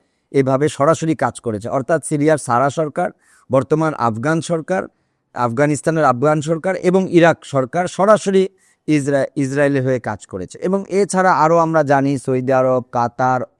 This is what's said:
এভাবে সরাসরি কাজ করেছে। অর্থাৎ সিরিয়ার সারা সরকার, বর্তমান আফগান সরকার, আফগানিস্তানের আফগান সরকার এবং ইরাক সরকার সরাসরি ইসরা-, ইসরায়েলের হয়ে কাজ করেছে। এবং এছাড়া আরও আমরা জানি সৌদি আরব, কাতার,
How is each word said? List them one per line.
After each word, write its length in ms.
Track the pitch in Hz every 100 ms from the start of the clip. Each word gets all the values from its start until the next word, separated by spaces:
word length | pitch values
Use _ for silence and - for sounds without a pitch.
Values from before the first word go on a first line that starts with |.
| _ _ _
এভাবে 380 | 139 131 135 151
সরাসরি 460 | - 143 160 160
কাজ 260 | 151 123 -
করেছে। 280 | 120 104 107
অর্থাৎ 380 | 135 127 165 -
সিরিয়ার 320 | 151 151 151
সারা 320 | - 120 139
সরকার, 400 | 165 151 175 180 - _ _ _
বর্তমান 420 | 131 123 156 160
আফগান 460 | 143 117 113 139 165
সরকার, 420 | - 165 151 185 - _ _ _ _
আফগানিস্তানের 680 | - 120 117 147 147 - 160
আফগান 360 | 143 123 147 151
সরকার 360 | 147 165 185 185
এবং 340 | 180 190 185
ইরাক 340 | 170 165 151
সরকার 420 | - 135 127 170 180
সরাসরি 640 | - 196 214 196 190 190 - _ _ -
ইসরা-, 400 | 151 139 139 131 143
ইসরায়েলের 460 | 135 139 143 143
হয়ে 180 | 127 127
কাজ 260 | 113 104 -
করেছে। 320 | 98 87 -
এবং 260 | 185 196 190
এছাড়া 440 | 190 202 185 185
আরও 240 | 147 156 170
আমরা 260 | 160 160
জানি 360 | 139 139 139 139
সৌদি 340 | - 131 127
আরব, 320 | 131 131 127 120
কাতার, 480 | 123 120 - 127 127 - _